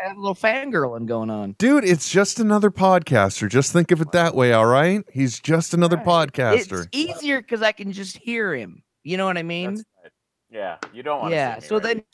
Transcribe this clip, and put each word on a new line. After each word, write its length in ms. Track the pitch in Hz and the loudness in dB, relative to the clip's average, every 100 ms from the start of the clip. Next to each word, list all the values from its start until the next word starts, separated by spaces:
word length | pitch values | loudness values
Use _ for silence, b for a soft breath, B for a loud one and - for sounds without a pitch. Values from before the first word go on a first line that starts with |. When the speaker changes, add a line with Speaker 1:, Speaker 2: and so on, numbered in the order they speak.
Speaker 1:
I 60 | 190 | -10
have 80 | 196 | -6
a 40 | |
little 140 | 196 | -6
fangirling 720 | 185 220 254 277 196 131 117 | -2 0 0 -2 -2 -2 -4
going 240 | 113 117 113 | -4 -4 -4
on. 260 | 107 98 98 | -6 -8 0
Speaker 2:
Dude, 260 | 240 294 | 2 4
it's 240 | 190 165 - | 4 2 2
just 320 | 190 202 - | 0 0 0
another 300 | 214 208 208 | 2 2 2
podcaster. 800 | - 190 180 156 120 98 - 104 | 2 4 4 4 2 2 0 0
Just 200 | 123 139 | 2 2
think 200 | 175 165 | 2 2
of 100 | 160 | 0
it 120 | 156 | 2
that 220 | 175 170 | 2 2
way, 200 | 131 123 | 2 4
all 100 | 113 | 6
right? 400 | 113 131 170 208 - | 6 4 4 0 -4
He's 280 | 131 131 - | -2 -2 -2
just 340 | - 165 - | 0 0 0
another 220 | 170 175 170 | 2 2 2
Speaker 1:
Right. 80 | 170 | 2
Speaker 2:
podcaster. 800 | 170 151 - 120 247 98 95 87 | 2 0 -2 0 0 0 -6 -6
Speaker 1:
It's 20 | |
easier 500 | 269 339 - 294 269 | -4 -6 -6 -4 -4
'cause 180 | - 226 | -4 -2
I 120 | 214 | -2
can 200 | 214 196 | -2 -8
just 240 | 196 190 - | -10 -12 -12
hear 380 | 233 233 202 | -6 -4 -4
him. 280 | 135 92 - _ _ | -4 -8 -16 _ _
You 140 | 147 185 | -8 -4
know 80 | 190 | -2
what 100 | 175 | -4
I 60 | |
mean? 320 | 165 170 185 | -6 -6 -6
Speaker 3:
That's 100 | 214 - _ | -8 -12 _
right. 100 | 170 _ _ _ _ | -20 _ _ _ _
Yeah, 260 | 113 95 80 - | -10 -10 -10 -14
you 80 | 113 | -10
don't 180 | 139 143 | -6 -4
wanna 140 | - | -2
Speaker 1:
Yeah, 200 | 156 131 113 | -2 -4 -6
Speaker 3:
see 40 | |
me, 60 | - | -4
Speaker 1:
so 60 | 214 | -4
Speaker 3:
right? 60 | |
Speaker 1:
then, 200 | 226 226 - | -2 -6 -10